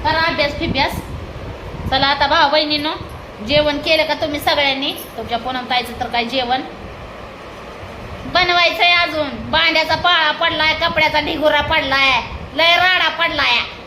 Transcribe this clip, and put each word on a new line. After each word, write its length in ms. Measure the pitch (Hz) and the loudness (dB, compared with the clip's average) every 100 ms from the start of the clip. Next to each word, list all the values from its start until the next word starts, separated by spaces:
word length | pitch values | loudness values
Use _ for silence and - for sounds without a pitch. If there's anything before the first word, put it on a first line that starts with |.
करा 220 | 302 311 330 | 2 2 2
अभ्यास 240 | 277 285 | 2 0
फिभ्यास. 400 | - 320 269 302 - - - - - - - - - - | 0 -2 0 0 -2 -8 -10 -10 -10 -12 -12 -12 -8 -2
चला 180 | 262 277 | 2 2
आता 200 | 285 277 | 2 4
भाऊ 220 | 320 294 | 6 6
बहिणींनो, 420 | 302 302 302 294 381 - - - - 214 | 4 2 0 -2 -4 -10 -14 -14 -12 2
जेवण 320 | 294 302 285 | 4 4 0
केलं 260 | 302 311 | 0 2
का 100 | 311 | 2
तुम्ही 260 | 294 311 294 | 0 -2 -2
सगळ्यांनी? 540 | 359 294 277 269 285 - - - | 0 2 2 0 -2 -6 -10 -10
तुमच्या 200 | 220 233 | -6 -4
पूनम 280 | 240 262 247 | -4 -6 -2
ताईचं 300 | 247 240 226 | -2 -2 -6
तर 80 | 233 | -4
काय 180 | 233 233 | -2 -2
जेवण 360 | 262 240 254 311 - - - - - - - - - - - - - - - - | -2 0 -2 -2 -12 -14 -14 -14 -14 -14 -16 -16 -16 -14 -14 -14 -12 -12 -10 -4
बनवायचंय 680 | 339 359 349 339 330 349 | -2 2 2 2 4 2
अजून. 580 | 349 339 311 294 226 226 | 4 2 -2 -4 -6 -2
भांड्याचा 440 | 311 330 320 320 320 | 2 2 2 0 0
पाळा 360 | 339 349 311 | 2 2 2
पडलाय, 420 | 311 330 311 311 | 2 0 2 0
कपड्याचा 460 | 311 330 320 311 302 | 2 0 2 2 2
ढिगुरा 420 | 294 320 302 294 | -2 2 2 2
पडलाय, 600 | 294 320 277 269 269 247 - - - 277 | 2 0 2 2 4 2 -2 -12 -10 2
लय 200 | 330 349 | 4 6
राडा 340 | 359 359 320 | 4 4 2
पडलाय. 460 | 311 330 311 262 240 - - | 0 -2 0 0 0 -2 -10